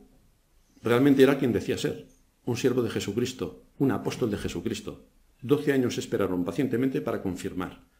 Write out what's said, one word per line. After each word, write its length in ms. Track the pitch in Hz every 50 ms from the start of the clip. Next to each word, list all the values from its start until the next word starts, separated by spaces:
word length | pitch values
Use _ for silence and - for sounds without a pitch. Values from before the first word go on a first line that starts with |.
| - - _ _ _ _ _ _ _ _ _ _ _ _ _ _ -
realmente 400 | 113 120 120 135 147 139 135 131
era 160 | 131 147 151
quien 140 | 151 123 104
decía 240 | 95 - - 117 92
ser, 300 | - 147 - - - - _ _ _ _ _ _ _
un 120 | - 120 117
siervo 240 | - 131 120 127
de 80 | 120 107
Jesucristo, 760 | - 110 101 104 98 107 123 - - - 95 - - - - _ _ -
un 140 | 139 135
apóstol 400 | 104 95 - - - - 127 113
de 60 | 101 92
Jesucristo. 720 | - 95 - 87 85 113 110 - - - 76 - - _ _ _ _ _ _ _
Doce 320 | - 117 139 147 - 147 139
años 240 | 131 123 113 - -
esperaron 480 | 110 - - 107 101 92 90 90 90
pacientemente 560 | 90 98 - 139 120 - 117 131 135 131 147
para 200 | - - 110 101
confirmar. 640 | - 98 87 87 - 95 - 87 90 80 - - - _ _ _